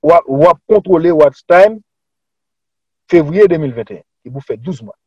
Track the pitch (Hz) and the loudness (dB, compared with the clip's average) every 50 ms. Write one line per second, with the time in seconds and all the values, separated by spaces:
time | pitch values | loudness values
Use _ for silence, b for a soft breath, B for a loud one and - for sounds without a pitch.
0 | - 311 339 339 - - 135 139 156 175 170 _ _ - 214 208 - 185 185 160 | 2 2 2 2 0 -2 -2 0 0 0 0 _ _ -2 -2 -2 0 0 -2 0
1 | 165 175 170 151 151 139 - _ _ _ 175 180 196 214 226 214 _ _ _ _ | 0 -2 2 2 2 0 0 _ _ _ 2 4 4 2 0 -8 _ _ _ _
2 | _ _ _ _ _ _ _ _ _ _ _ _ _ _ _ _ _ _ _ _ | _ _ _ _ _ _ _ _ _ _ _ _ _ _ _ _ _ _ _ _
3 | _ _ - 170 151 147 165 202 208 185 175 160 151 135 120 117 107 _ 104 85 | _ _ -2 -2 -2 -2 0 0 2 2 0 -2 -4 -8 -8 -10 -14 _ -16 -20
4 | _ _ _ _ _ 123 127 139 139 - 123 107 117 175 175 127 113 101 - _ | _ _ _ _ _ -18 -18 -18 -12 -12 -14 -12 -12 -14 -14 -14 -16 -20 -20 _
5 | _ | _